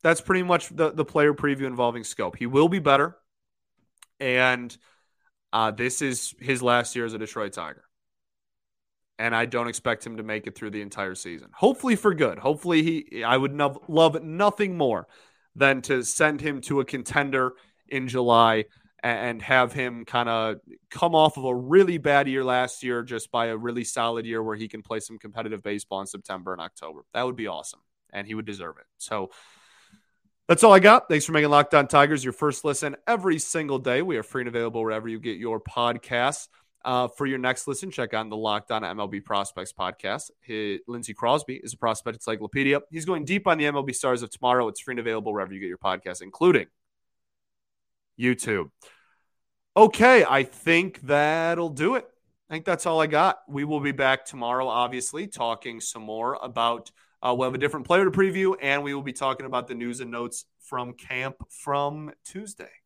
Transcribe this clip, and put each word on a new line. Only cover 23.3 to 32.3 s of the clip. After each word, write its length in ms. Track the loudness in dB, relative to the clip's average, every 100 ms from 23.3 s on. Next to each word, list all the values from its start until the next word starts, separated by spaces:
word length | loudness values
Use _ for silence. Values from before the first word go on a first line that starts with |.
by 160 | -2 -2
a 100 | -4
really 280 | -6 -6
solid 400 | -6 -4 -2 -4
year 180 | -6 -6
where 140 | -6 -8
he 120 | -10
can 120 | -12
play 200 | -10 -10
some 180 | -10 -16
competitive 440 | -14 -10 -8 -8
baseball 380 | -6 -8 -6 -8
in 60 | -8
September 460 | -14 -12 -10 -8
and 100 | -10
October. 420 | -10 -14 -16 -16 -10
That 120 | -4
would 120 | -4 -4
be 120 | -8
awesome. 320 | -8 -12 -18 _ _ _
And 140 | -12 -8
he 80 |
would 120 | -8 -8
deserve 300 | -10 -12 -16
it. 80 | _ _
So 320 | -6 -6 -6 -10 -20 _ _ _ _ _ _ _ _ _ 2
that's 160 | 8
all 80 | 10
I 80 | 12
got. 280 | 10 8 6
Thanks 160 | -2
for 80 | 2
making 180 | 2 6
Locked 240 | 6 6
On 120 | 4 6
Tigers 380 | 6 6 2
your 80 | -4